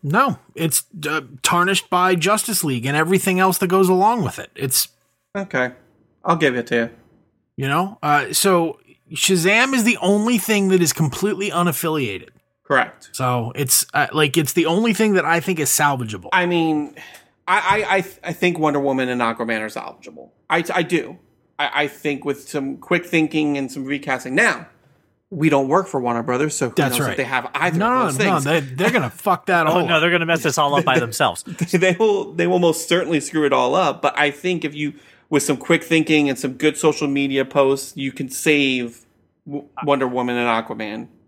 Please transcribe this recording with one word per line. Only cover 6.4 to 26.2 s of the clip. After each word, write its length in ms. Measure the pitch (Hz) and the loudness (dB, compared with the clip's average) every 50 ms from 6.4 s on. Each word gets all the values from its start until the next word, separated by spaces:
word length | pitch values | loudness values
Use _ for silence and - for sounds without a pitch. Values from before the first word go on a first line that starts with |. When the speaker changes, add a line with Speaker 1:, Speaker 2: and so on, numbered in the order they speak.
| 156 139 123 | 2 0 2
Speaker 2:
it 100 | 123 117 - | 0 -4 -2
to 60 | 120 | 0
you. 140 | 117 117 117 - - _ _ _ _ _ _ _ _ _ _ _ | -2 -2 -2 -6 -18 _ _ _ _ _ _ _ _ _ _ _
Speaker 1:
You 120 | - 135 135 | -6 -4 -2
know? 300 | 160 196 190 196 202 _ | 0 0 -2 -2 -6 _
Uh, 300 | - 151 147 147 135 - | 0 2 2 2 2 0
so 480 | - - - 196 185 175 165 160 - _ _ _ - _ _ _ | -2 0 2 4 4 4 2 0 -4 _ _ _ -20 _ _ _
Shazam 600 | - - - - 190 175 160 190 208 226 247 269 269 | -6 -4 0 2 2 4 4 4 4 4 4 2 2
is 100 | 254 214 | 2 2
the 120 | 226 233 - | 2 2 2
only 400 | - 185 202 208 208 233 247 214 | 2 2 2 4 2 2 0 0
thing 300 | - - 220 208 196 190 | 2 0 0 2 2 4
that 140 | 190 185 | 4 4
is 100 | 175 151 | 4 2
completely 580 | - - 160 143 - - 185 208 208 185 202 208 | 2 0 0 0 0 -2 -2 -2 -2 -2 -4 -4
unaffiliated. 760 | 147 170 175 175 147 - - 170 156 151 135 107 98 92 78 - _ _ _ _ _ _ _ | 0 0 0 0 0 -2 -2 -2 -2 -2 -2 -2 -6 -8 -12 -16 _ _ _ _ _ _ _
Speaker 2:
Correct. 460 | _ 143 131 - - - _ - - | _ 2 2 2 0 -6 _ -20 -16
Speaker 1:
So 400 | - - 131 127 123 123 113 117 - | -8 -4 -2 0 0 0 -2 -4 -4
it's, 300 | - 143 127 - - - - - | -6 -2 0 0 0 0 0 0
uh, 120 | 143 - - | 0 0 0
like, 240 | - 151 151 143 131 | 2 0 0 2 2
it's 160 | 165 156 - | 0 0 0
the 140 | - 175 160 | 0 0 2
only 280 | 156 170 196 226 233 214 | 2 2 2 2 2 2
thing 200 | - 220 214 202 | 2 2 2 4
that 100 | 185 156 | 2 2
I 160 | 151 165 165 | 2 0 0
think 180 | 160 - 185 143 | 0 -2 -2 -2
is 120 | 147 - | 0 0
salvageable. 580 | - - 151 147 139 127 123 110 104 - 92 - | 2 2 2 2 2 0 -4 -8 -8 -12 -6 0
Speaker 2:
I 140 | - 185 175 | 0 0 2
mean, 480 | 175 175 170 165 160 156 151 147 143 - - - - - - _ _ _ _ _ - | 2 2 2 2 2 0 -2 -2 -6 -12 -20 -20 -20 -20 -20 _ _ _ _ _ 0
I, 360 | 190 208 165 185 202 214 208 - | 0 0 2 2 0 0 2 0
I, 80 | 190 | 0
I, 40 | 190 | 0
th-, 160 | 185 - - _ | 0 -4 -12 _
I 100 | - 180 | -10 -10
think 260 | 165 - 185 180 170 156 | -6 0 0 0 2 2
Wonder 220 | 156 151 143 143 | 0 0 2 0
Woman 280 | 139 139 131 131 131 127 | 0 0 0 0 -2 -2
and 120 | 123 120 | -2 0
Aquaman 400 | 120 113 113 - 120 113 113 110 | 0 -2 -2 -4 -4 -4 -4 -4
are 60 | 107 110 | -4 -6
salvageable. 640 | - - - - - _ - - - - 65 - _ _ _ _ | -8 -10 -12 -12 -16 _ -20 -20 -20 -20 -20 -20 _ _ _ _
I, 160 | 165 170 170 - - | -2 -2 -2 -2 -2
I 80 | 180 | -2
do. 360 | 170 165 175 160 - - 180 - _ _ _ _ _ _ _ - | -2 0 -2 -2 -2 -4 -14 -20 _ _ _ _ _ _ _ -4
I, 260 | 147 135 - 143 151 | -4 -2 0 -2 -2
I 20 | 139 | -2
think 360 | - - - 151 143 131 - | -4 -6 -6 -6 -6 -4 -4
with 240 | 143 139 - - - | -6 -6 -6 -8 -8
some 280 | - 151 135 135 135 - | -6 -6 -6 -6 -8 -10
quick 260 | - - 180 175 175 | -4 -2 -2 -2 0
thinking 520 | - - 165 156 151 - 156 151 147 143 139 | 0 0 2 2 2 0 0 0 0 -2 -2
and 120 | 135 123 | -4 -6
some 120 | - 139 131 | -8 -10 -6
recasting. 500 | 135 143 139 139 139 131 123 - 127 127 | -6 -6 -6 -4 -4 -4 -4 -4 -2 0
Now, 340 | 165 233 220 151 117 - - _ _ _ _ _ _ _ _ _ _ _ _ | 0 2 2 0 -4 -10 -18 _ _ _ _ _ _ _ _ _ _ _ _
we 180 | 202 151 151 160 | -6 0 2 2
don't 200 | 143 139 135 131 | 4 2 2 2
work 180 | 147 185 185 185 | 0 0 0 0
for 120 | - 139 | -4 -4
Warner 220 | 123 120 120 117 | -2 -2 -4 -4